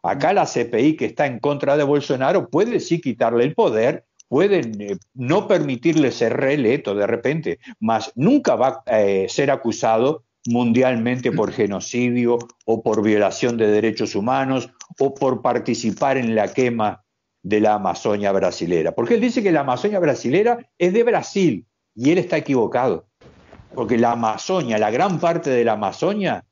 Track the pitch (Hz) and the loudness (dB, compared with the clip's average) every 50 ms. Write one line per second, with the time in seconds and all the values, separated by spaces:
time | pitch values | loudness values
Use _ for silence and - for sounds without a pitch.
0 | - - 101 139 139 170 196 196 160 - - 143 120 120 - 107 127 156 156 - | -2 -4 -2 0 0 2 2 2 0 0 -2 -4 -4 0 0 2 2 2 2 0
1 | 123 107 - - 120 135 123 110 - 143 147 139 143 139 143 151 147 139 147 143 | -4 -6 -2 -2 -2 -2 -2 -4 -2 -4 -2 0 0 0 2 2 2 2 2 0
2 | 139 - 139 127 131 143 175 190 - - - 156 208 240 233 170 - - 165 170 | 0 -2 -2 0 0 0 0 0 -2 0 0 0 0 0 0 -4 -2 -2 -4 -2
3 | - 135 113 - 123 117 117 117 120 151 151 - 220 160 113 107 110 135 160 165 | -2 -6 -2 0 0 2 2 2 2 2 2 0 0 2 2 2 0 0 -2 -4
4 | _ _ _ _ - _ 123 139 180 202 202 170 123 113 110 101 104 101 98 90 | _ _ _ _ -10 _ 0 2 2 4 2 0 0 -4 -8 -10 -8 -8 -8 -10
5 | _ _ _ 135 123 120 160 208 202 202 202 170 151 143 131 117 120 165 156 156 | _ _ _ -8 -2 0 0 0 2 2 0 2 2 -2 -4 0 0 2 2 4
6 | 143 123 - - 123 113 110 - 131 135 143 151 127 107 127 147 - 107 98 101 | 2 2 0 0 0 0 0 0 0 0 0 2 2 2 0 0 -2 -4 -2 0
7 | 101 104 113 120 - 127 151 165 143 95 85 _ _ - 226 _ 110 110 113 110 | 0 0 -2 -2 -2 -2 -4 -2 -4 -6 -6 _ _ -20 -12 _ -2 -2 -2 -2
8 | - - - 120 135 202 285 294 - - 131 107 123 135 - - _ - 117 110 | -2 -6 -4 0 2 4 4 4 2 0 0 2 0 0 -2 -4 _ 0 2 2
9 | 104 98 98 95 95 - - - 143 135 135 131 - 117 107 - - 113 110 113 | 2 2 2 0 0 -2 -2 -2 0 0 0 0 -2 -6 -4 -2 0 0 2 2
10 | 123 139 156 - _ _ _ _ _ 123 117 120 123 117 117 127 127 127 127 117 | 2 0 0 -2 _ _ _ _ _ -2 0 0 2 2 2 2 2 2 2 0
11 | 113 120 127 127 123 127 - - 107 98 - - 107 101 101 90 - - - 120 | 0 -2 -2 -2 -2 -2 0 0 -2 -2 0 -2 -2 0 0 -4 -6 -6 -4 -2
12 | 123 123 120 123 120 117 120 120 120 - - _ _ - 113 110 - 120 107 110 | -2 0 0 0 2 2 0 0 -2 -10 -20 _ _ -2 -2 0 0 0 0 2
13 | 104 110 107 104 101 95 - - - 123 117 117 110 104 104 107 107 110 104 - | 2 2 2 4 2 0 0 0 -2 -2 0 2 2 4 4 2 2 0 -2 -2
14 | 113 101 - 101 101 120 123 135 135 131 131 131 - - _ _ - _ - - | -4 -4 -4 -4 -2 -2 -2 -2 0 -2 -2 -4 -4 -8 _ _ -20 _ -4 -2
15 | 139 139 135 - 143 131 127 110 - 127 120 117 - - 117 110 - 110 95 - | -2 -2 0 0 -2 -2 -2 0 -2 -2 -2 -2 -2 -2 -4 -2 -2 -4 -2 0
16 | 147 139 135 135 123 113 113 107 101 95 - - 127 123 120 113 107 104 98 - | 0 0 0 0 0 0 0 0 0 0 0 0 0 0 0 -2 -2 -2 -4 -6
17 | _ _ _ _ _ _ _ _ - 95 104 104 107 107 107 104 98 90 85 - | _ _ _ _ _ _ _ _ -4 0 2 2 4 4 2 2 0 -4 -4 -2
18 | - 110 104 101 101 98 98 95 92 90 85 - 90 82 87 82 78 82 - - | -2 -2 -2 0 0 0 2 2 0 0 -2 -2 -4 0 0 0 0 0 -2 -2
19 | 120 117 233 226 226 247 240 262 202 196 165 147 139 135 123 120 - 208 208 190 | 0 0 2 2 2 0 0 0 0 2 2 2 2 0 -2 -2 -2 -2 0 2
20 | 175 151 127 - - 120 135 185 214 240 240 240 - _ _ _ 175 180 185 233 | 0 0 0 0 -2 0 2 2 2 2 0 -2 -6 _ _ _ 0 2 2 2
21 | 233 240 214 165 143 - - 202 190 160 117 120 - _ _ _ _ _ _ 110 | 2 2 2 0 -2 -2 0 2 2 2 2 0 -8 _ _ _ _ _ _ 0
22 | 120 143 175 185 170 180 170 156 143 - 139 127 110 95 - 123 127 127 90 - | 2 2 2 2 0 0 -4 -4 -2 0 0 0 0 0 0 0 0 0 -2 -2
23 | - _ _ _ - - - - - - - - - - - - 117 101 123 117 | -6 _ _ _ -20 -20 -20 -20 -20 -20 -20 -20 -20 -14 -8 -8 -2 0 2 2
24 | 120 117 113 117 117 110 107 95 - - 190 185 - 120 110 107 110 107 110 127 | 4 2 2 0 -2 -2 -2 -4 -6 -4 -2 -2 -2 -2 0 0 0 0 2 0
25 | - 202 175 147 170 165 170 170 160 147 131 120 117 117 107 104 104 95 90 - | 0 0 0 0 0 0 0 0 -2 0 0 2 2 2 0 0 -2 -6 -4 -2
26 | - 175 208 214 190 160 117 87 - _ | -4 -2 -2 -2 -2 -4 -4 -6 -8 _